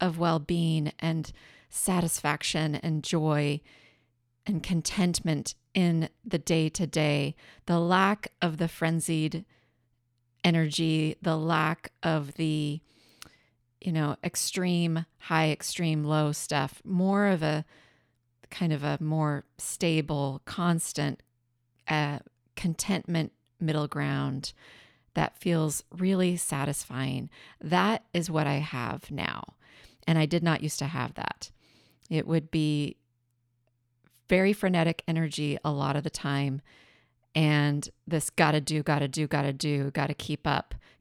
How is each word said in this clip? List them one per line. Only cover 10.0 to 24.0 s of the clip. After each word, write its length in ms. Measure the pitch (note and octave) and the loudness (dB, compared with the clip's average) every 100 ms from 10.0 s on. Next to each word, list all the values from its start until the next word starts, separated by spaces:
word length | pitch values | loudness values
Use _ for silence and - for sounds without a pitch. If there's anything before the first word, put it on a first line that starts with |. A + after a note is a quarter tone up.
| _ _ _ _ | _ _ _ _
energy, 720 | F3+ E3 D#3 D3 D#3+ D#3 D#3 - | 4 4 2 2 2 2 0 -2
the 140 | E3+ D#3+ | -2 0
lack 560 | D#3 D#3+ D#3 E3 - _ | 2 2 0 -2 -8 _
of 320 | E3 D#3 C#3+ | 0 0 -2
the, 460 | - D#3+ D3+ D3 D3+ - _ _ _ - _ _ _ _ _ | -4 -2 0 -2 -4 -10 _ _ _ -20 _ _ _ _ _
you 120 | F#3 | -2
know, 240 | D#3+ D3 - | 0 0 -2
extreme 840 | E3+ - - F#3+ F3+ F3 E3+ E3 E3 _ | -6 -4 -4 -2 0 2 2 0 -4 _
high, 320 | - D#3+ D#3 | -2 2 2
extreme 520 | D3 - - E3 D#3 | 0 -4 -2 0 0
low 300 | D3 D#3 D3+ | 2 2 2
stuff, 500 | D3 - D3 C#3+ - | -2 -2 -2 -2 -6
more 440 | - F3+ F#3+ G3+ G3+ | -4 0 2 4 4
of 160 | F3 | 2
a 200 | D#3 D3+ - - - _ _ _ _ _ - | 2 0 -4 -14 -20 _ _ _ _ _ -14
kind 220 | - F3 | -2 0
of 100 | D3 | 0
a 160 | D3 C#3+ | -2 -2
more 440 | D#3 D#3 D3+ C#3+ - - | 0 0 2 0 -6 -12
stable, 840 | - - E3+ D#3+ D3+ D3 C#3 C3+ | -10 -2 0 2 0 -2 -2 -4
constant, 800 | - - F3 E3 - - D3 - _ _ _ _ _ _ - | -8 -2 2 2 -2 -4 -4 -4 _ _ _ _ _ _ -4
uh, 320 | D#3 D3 D3 - _ _ - | -2 0 -4 -10 _ _ -6
contentment 760 | F3 D#3+ - F#3 - E3 - - _ - | -4 -2 -2 -2 -2 -2 -2 -6 _ -4
middle 260 | D#3+ D3+ D3 | -2 0 -2
ground 640 | D3 | -4